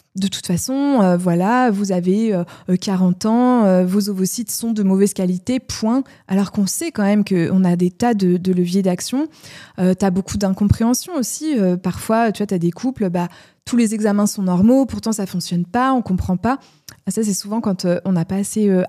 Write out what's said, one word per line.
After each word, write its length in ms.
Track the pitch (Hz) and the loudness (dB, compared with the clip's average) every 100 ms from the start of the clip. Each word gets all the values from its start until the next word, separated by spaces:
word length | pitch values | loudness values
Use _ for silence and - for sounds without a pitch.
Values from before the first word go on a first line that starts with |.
| _ - | _ -6
de 100 | 196 | -6
toute 180 | - | -6
façon, 540 | - 175 - 262 285 269 | -4 -4 -2 -2 0 4
euh, 160 | 190 175 | 4 2
voilà, 540 | 180 170 185 247 254 | 2 0 2 2 2
vous 220 | 202 202 | 0 0
avez, 420 | 180 180 196 226 | 0 0 0 2
euh, 80 | 190 175 - - | 0 -4 -10 -2
euh, 60 | |
quarante 520 | 180 - 185 185 180 220 | -2 0 2 2 2 0
ans, 380 | 233 247 247 | 2 4 4
euh, 220 | 208 185 185 | 4 4 2
vos 220 | 196 202 | 0 -2
ovocytes 420 | 190 190 - 233 | -2 -4 -4 -8
sont 220 | - 233 | -6 -4
de 100 | 220 | 0
mauvaise 320 | 196 190 202 | 2 4 2
qualité, 460 | - 185 180 - 254 | 0 -2 -2 -2 -4
point. » 420 | 254 - 220 247 269 - - | -4 -6 0 0 -2 -12 -4
Alors 240 | 190 196 | -2 -2
qu'on 160 | - 190 | -2 -2
sait 240 | - 339 | -2 -6
quand 140 | - | -2
même 200 | 196 208 | 2 2
qu'on 380 | 202 185 165 190 | 2 0 2 2
a 140 | 180 175 | 2 2
des 160 | 180 | 0
tas 220 | - 240 | 0 0
de, 240 | 220 190 175 | 2 2 2
de 140 | 185 | 0
leviers 300 | 180 175 185 | 0 2 0
d'action. 460 | 190 180 - 254 311 - - - - - | 0 -2 -4 -4 -4 -6 -20 -20 -20 -2
Euh, 160 | 185 | 0
t'as 160 | 185 196 | 2 0
beaucoup 260 | 180 190 208 | 0 -4 -4
d'incompréhension 760 | 202 190 208 - 226 254 - | -2 0 0 2 0 0 -2
aussi. 420 | 349 233 - 311 277 | -6 -6 -6 -2 0
Euh, 200 | 190 180 | 0 0
parfois, 560 | 185 - - 226 233 | -2 -6 -2 0 0
tu 60 | 196 | -2
vois, 100 | 208 | -4
t'as 100 | 190 | 0
des 140 | 170 | -2
couples, 360 | 170 254 262 196 | -2 -6 -4 -2
bah, 200 | 175 175 - - _ | -2 -6 -10 -20 _
tous 120 | - 240 | -4 0
les 180 | 226 | 0
examens 320 | 220 214 202 208 | 0 0 2 0
sont 160 | - | 0
normaux, 420 | 185 180 208 262 | 0 4 4 4
pourtant 280 | 262 208 214 | 2 -4 -4
ça 140 | 214 190 | -4 -4
fonctionne 380 | 185 - 175 | -6 -4 -4
pas, 280 | 175 240 262 | -2 0 0
on 100 | 262 | 0
comprend 340 | - 185 - 180 | 0 -4 -2 -2
pas. 220 | 233 277 - _ - - - | 0 -4 -8 _ -20 -14 -8
Ah, 60 | |
ça, 100 | 196 | -4
c'est 120 | 214 | -2
souvent 260 | 190 202 220 | -4 -4 -4
quand, 240 | 226 185 | -2 -2
euh, 160 | 185 175 | -2 -2
on 80 | 190 | 0
n'a 120 | 180 | -2
pas 100 | 170 | 0
assez, 340 | 190 196 - 208 | -4 -4 0 2
euh, 140 | 185 | 2